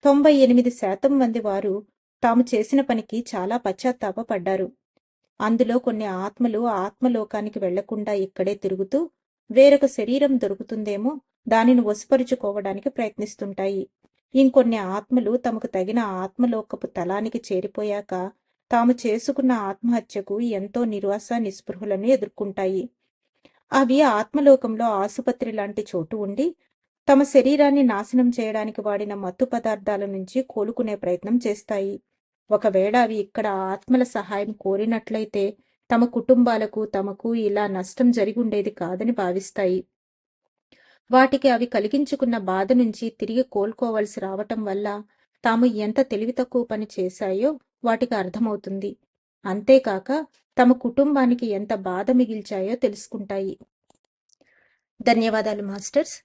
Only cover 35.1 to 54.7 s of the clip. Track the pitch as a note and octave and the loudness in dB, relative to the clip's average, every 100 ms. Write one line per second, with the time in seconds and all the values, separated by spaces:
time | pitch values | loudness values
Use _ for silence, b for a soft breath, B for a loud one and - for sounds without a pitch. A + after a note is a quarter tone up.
35.1 | A3 A3 G#3 G3 G#3 _ _ _ A#3 A#3+ | -6 -4 -2 -4 -4 _ _ _ 2 2
36.1 | A#3+ A#3 B3+ A#3+ A3 G#3+ G#3+ G#3+ G3+ G3 | 0 4 4 6 2 -2 -4 -6 -4 -6
37.1 | G3 A#3 A#3 G#3 G3+ G#3 F#3+ F#3 - B3 | -6 -4 -2 -2 -2 -2 -4 -8 2 2
38.1 | A#3+ G3+ A3 A3+ G#3 G3+ G3+ F3 F#3 A#3 | 4 0 0 -2 -2 -4 -4 -6 -4 -4
39.1 | A#3 F#3 F3+ F#3+ - F#3+ F#3 - _ _ | -2 -2 -4 -6 -4 -2 -2 -6 _ _
40.1 | _ _ _ _ _ _ b b b _ | _ _ _ _ _ _ b b b _
41.1 | B3 C4 C4 C4+ A#3+ A#3+ A3 G#3 C#4 C#4+ | 4 6 4 2 2 0 -2 0 -2 -2
42.1 | C#4 B3 A#3 F#3+ F#3 G3 B3+ A#3 G#3+ A3+ | -2 -2 -2 -2 -2 2 2 2 0 -8
43.1 | - G#3 A3+ B3+ G#3 G3+ A3 A#3+ A3 G#3 | -8 -4 -2 -2 -2 -4 -2 -4 -2 -4
44.1 | G#3+ G3 F#3+ G#3 A3 G#3 G3 G#3 G#3 G#3 | -6 -8 -8 -6 -6 -4 -4 -6 -8 -12
45.1 | _ _ _ A#3+ A3+ B3 G#3+ G#3+ A3+ C4+ | _ _ _ 0 2 2 2 -2 0 -2
46.1 | G#3 A3+ B3 B3 B3+ A#3 G#3+ G#3+ - F3+ | -2 -4 -4 -2 -2 -4 -6 -6 -6 -6
47.1 | F#3 G#3 F#3+ B3+ D4+ _ _ A#3+ A3+ B3 | -4 -4 0 -2 -2 _ _ -2 0 -2
48.1 | A3 F3+ G#3+ A#3 G#3 G3+ G3 G3+ - _ | -2 -4 -4 -4 -4 -8 -8 -8 -12 _
49.1 | _ _ _ G3+ F#3+ G3+ C4+ C4 F#3+ F#3+ | _ _ _ -8 -6 4 4 4 -6 -4
50.1 | C#4+ D#4 _ _ - B3 B3 A#3+ A#3+ C#4+ | -6 -6 _ _ 2 4 4 0 0 2
51.1 | C#4+ B3+ A#3+ A#3 G3+ G#3 G#3+ F#3+ F3+ G3+ | 4 2 0 -2 -6 -4 -6 -4 -6 0
52.1 | B3+ A#3+ A3 G3 G3+ F#3+ A#3+ B3+ G3+ - | 2 2 -2 -8 -6 -4 -2 -2 -4 -12
53.1 | A3 G3 G3 G3 - - _ _ _ _ | -14 -8 -6 -6 -8 -16 _ _ _ _
54.1 | _ _ _ _ _ _ | _ _ _ _ _ _